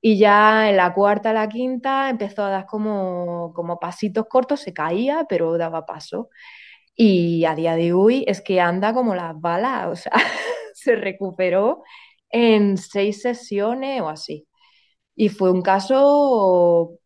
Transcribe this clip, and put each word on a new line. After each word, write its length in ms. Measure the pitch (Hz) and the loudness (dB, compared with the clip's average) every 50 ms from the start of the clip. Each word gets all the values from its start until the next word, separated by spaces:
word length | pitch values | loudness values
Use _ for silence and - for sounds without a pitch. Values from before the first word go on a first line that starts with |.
Y 160 | - 226 220 190 | 4 4 4 6
ya 500 | 214 202 202 208 214 214 220 220 220 214 | 6 6 6 6 6 6 6 4 4 4
en 80 | 202 | 4
la 160 | 190 180 180 180 | 2 2 2 2
cuarta, 400 | 196 202 202 208 208 208 226 220 | 2 2 2 2 0 -2 -2 -2
la 160 | 220 214 208 | 0 -2 -4
quinta, 600 | 214 233 254 254 262 247 247 269 269 269 269 269 | -4 -6 -6 -4 -6 -4 -4 -4 -2 -2 -2 -2
empezó 340 | 254 226 214 208 208 - 202 | -4 -4 -6 -8 -6 -6 -4
a 60 | 196 | -4
dar 160 | 196 190 190 | -4 -6 -6
como, 880 | 190 - 214 214 214 214 202 190 185 180 175 175 175 170 170 170 170 165 | -8 -8 -6 -4 -4 -4 -4 -4 -6 -6 -6 -6 -6 -6 -8 -8 -10 -8
como 240 | - 170 170 170 170 | -8 -8 -8 -8 -8
pasitos 480 | - 175 180 - - 208 180 226 220 - | -8 -10 -8 -6 -6 -4 -4 -4 -6 0
cortos, 320 | - 254 254 262 294 285 | 0 0 0 0 -4 -4
se 120 | - 196 185 | -4 -12 -8
caía, 520 | - 151 160 175 196 240 269 285 320 320 311 | -6 -4 -2 -2 -2 -2 -2 -2 -2 -4 -2
pero 280 | 196 165 170 165 170 | -2 -2 -2 0 -2
daba 280 | 170 170 165 165 160 160 | -2 -4 -4 -6 -8 -10
paso. 440 | - - 156 - - - 190 233 _ _ _ - - - - - - - _ _ _ _ - | -10 -14 -16 -14 -12 -10 -10 -12 _ _ _ -20 -20 -20 -20 -20 -20 -20 _ _ _ _ 2
Y 440 | 233 214 190 180 170 170 170 165 165 | 4 4 4 4 2 0 0 0 0
a 100 | 160 160 | -2 -2
día 200 | 156 160 165 165 | -2 -2 -2 0
de 160 | 165 170 170 175 | 0 0 2 2
hoy 320 | 185 196 220 247 269 - | 4 4 4 2 2 -2
es 140 | - 202 196 | -4 -4 -6
que 200 | - - 190 180 | -4 -2 0 2
anda 320 | 175 175 175 185 190 214 226 | 2 2 0 0 -2 -2 0
como 220 | 254 254 226 196 | 0 -2 -2 -2
las 240 | 180 175 165 160 156 | -4 -6 -10 -12 -6
balas, 460 | 160 170 170 180 220 262 269 - 185 175 | -4 -4 -2 -2 -2 -2 -4 -4 -6 -6
o 60 | 170 | -8
sea, 160 | 170 - - - | -8 -8 -2 0
<laughs> 600 | 226 - - - - - 453 494 466 453 427 - | 0 0 0 -4 -8 -8 -8 -8 -10 -10 -16 -18
se 200 | - - 254 233 | -8 -2 -2 -2
recuperó 880 | 208 202 196 190 196 202 190 175 180 185 180 175 190 202 233 330 349 - - - - - _ _ _ _ _ | 0 -2 -8 -8 -6 -10 -10 -4 -2 -2 0 0 2 0 0 -2 -4 -10 -20 -20 -20 -20 _ _ _ _ _
en 480 | - 233 233 233 220 214 208 202 196 | 0 2 4 4 4 4 4 2 0
seis 440 | 185 - - - 202 196 208 202 208 | -2 -6 -6 -4 -2 -2 -2 -4 -4
sesiones 800 | - 247 240 240 - - 214 196 202 220 240 262 269 269 269 254 | -4 -6 -6 -6 -8 -8 -4 -4 -2 -2 -4 -4 -6 -6 -6 -6
o 80 | 185 156 | -6 -8
así. 380 | 156 156 - - 151 151 _ _ _ _ _ _ _ _ _ _ _ _ _ _ _ | -8 -10 -12 -14 -14 -14 _ _ _ _ _ _ _ _ _ _ _ _ _ _ _
Y 140 | - 220 202 | -2 -2 -2
fue 220 | 196 - 190 185 | 0 0 0 2
un 100 | 180 185 | 2 2
caso 1300 | 175 190 190 196 190 - 262 262 277 285 285 294 285 277 254 220 196 190 185 180 175 175 170 170 170 170 170 - _ | 2 2 2 2 2 0 2 4 4 4 6 4 4 2 2 2 2 4 4 4 4 4 4 2 2 -2 -8 -20 _